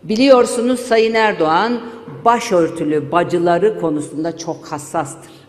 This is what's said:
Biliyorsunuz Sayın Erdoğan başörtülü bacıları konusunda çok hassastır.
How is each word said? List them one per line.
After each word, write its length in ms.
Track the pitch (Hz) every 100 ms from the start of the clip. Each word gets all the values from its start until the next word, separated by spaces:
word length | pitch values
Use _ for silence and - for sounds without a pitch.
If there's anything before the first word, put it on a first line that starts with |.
Biliyorsunuz 760 | 160 214 269 254 233 - 240 247
Sayın 340 | - 226 226
Erdoğan 640 | 226 214 180 156 165 220 240 - - - - 233
başörtülü 840 | 233 - 180 160 - 156 151 139
bacıları 680 | 170 170 175 170 170 202 214
konusunda 580 | 165 151 143 139 160 165
çok 280 | - 156 -
hassastır. 680 | 147 - 170 139 - - -